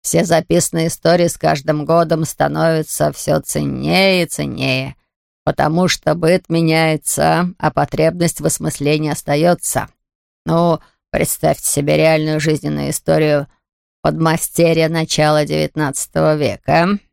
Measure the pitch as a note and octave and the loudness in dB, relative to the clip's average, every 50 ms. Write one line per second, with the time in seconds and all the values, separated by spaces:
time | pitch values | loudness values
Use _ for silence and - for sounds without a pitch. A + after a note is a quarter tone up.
0 | - - - E3 E3 E3+ E3+ D#3+ E3 _ E3 F3 E3 - - E3 D#3+ E3 - - | -6 0 0 0 2 2 0 0 2 _ 0 0 0 0 -2 -2 -2 -2 -4 -2
1 | _ E3 E3+ F3 F3 E3 - - - D#3 D#3 C#3+ C3+ - D#3 D3+ D3 D3 E3 E3+ | _ 2 4 4 2 0 -2 -2 0 0 0 0 -2 -2 -2 -2 0 2 2 2
2 | E3+ D#3 E3 D#3+ D#3+ - - _ D3+ C#3+ D3 D#3 D#3+ E3 D#3+ D#3+ D#3 - - - | 2 2 0 -2 -2 -6 -2 _ -2 -2 0 0 0 0 0 0 -2 -4 -4 -2
3 | D#3 D3+ C#3 - - - D3+ D#3 - - - D3 D3 C#3+ C3+ B2+ C3+ D3 E3+ F#3 | -2 -2 -2 -4 -8 -6 -6 -6 -8 -6 -6 -4 -4 -4 -4 -4 -2 0 2 4
4 | F#3+ G3 F#3+ F3+ E3+ - - - D3+ C#3 B2 - C3+ C3+ C3 C3 C3+ C#3 C3 _ | 4 4 2 2 0 -2 -4 -8 -6 -6 -6 -6 -4 -2 -2 -4 -4 -8 -12 _
5 | _ _ _ _ _ _ _ _ _ D3+ D3 - C#3 D3+ D#3+ E3+ F#3 F3+ - - | _ _ _ _ _ _ _ _ _ -4 -2 0 0 0 2 2 2 0 0 -2
6 | _ D#3 D3+ E3+ E3+ D#3+ F3+ F#3 _ - D#3+ E3 E3 D#3+ D#3+ D#3+ D#3+ D#3+ D#3 D3+ | _ -2 -2 0 2 2 2 2 _ -2 0 0 2 2 2 2 2 2 0 -2
7 | _ - - - D3+ D#3+ D#3+ E3 F3+ F3+ - _ - D3+ - - D3 - - - | _ -6 -2 0 2 2 2 2 0 -2 -4 _ -4 -2 0 0 -2 -2 0 0
8 | D#3 E3 - F3 E3+ E3 - - D3 D#3 - - D#3 D#3+ - - C#3+ C#3+ D3+ D3+ | 0 0 2 0 -2 -2 -2 -2 -4 -4 -4 -2 -4 -6 -6 -2 0 0 0 0
9 | D#3 D3+ D3 - - - D3 D3 D#3+ F3 E3 - - - - A#2 - - _ _ | 0 -4 -4 -4 -2 -2 0 2 4 2 2 0 -2 -4 -4 -4 -6 -6 _ _
10 | _ _ _ _ _ _ _ _ _ - E3 E3 E3+ E3+ E3 D3+ _ _ _ _ | _ _ _ _ _ _ _ _ _ -2 0 2 2 2 0 0 _ _ _ _
11 | _ _ - - D#3 - - - - D#3 D3 - - - - C#3+ C#3+ D3 D3+ - | _ _ -2 -2 -2 -2 -2 -2 0 0 0 0 -2 -4 -2 -2 0 0 2 4
12 | D#3 D#3+ D#3+ D#3 D#3 D#3 D#3 D3+ D3 D#3+ D#3 C#3+ - D3 D3 D3 C#3+ C#3+ D3+ - | 4 4 2 2 0 -2 -2 0 0 0 -2 -2 -2 -4 -4 -4 -4 -4 -6 -4
13 | _ - D#3 D#3 D#3 D3+ D3 D3 C#3+ - _ _ _ _ _ _ _ _ _ _ | _ 0 2 2 2 2 2 0 -2 -6 _ _ _ _ _ _ _ _ _ _
14 | - D3+ D3 D#3+ E3 D#3+ D#3+ E3 - - - - E3+ E3 E3 D#3+ D#3+ D#3+ E3 E3 | -4 -4 -2 0 0 0 0 0 -4 -4 0 2 4 4 4 2 2 0 0 -2
15 | D#3+ - - - D3+ D3+ D3+ D3+ D3+ D3 D#3 D#3 D3+ D3 _ D3+ D3+ D#3+ - - | -2 -2 0 2 2 2 4 2 0 0 -2 -2 -2 -2 _ -4 -4 -4 -4 -6
16 | - - _ D#3+ D#3 D#3 D#3 D3+ D3 A2 - - _ - D3+ D#3+ E3+ F#3+ G#3 G3+ | -10 -6 _ 0 2 2 2 2 0 -2 -4 -4 _ 0 2 2 2 2 0 -4
17 | _ _ | _ _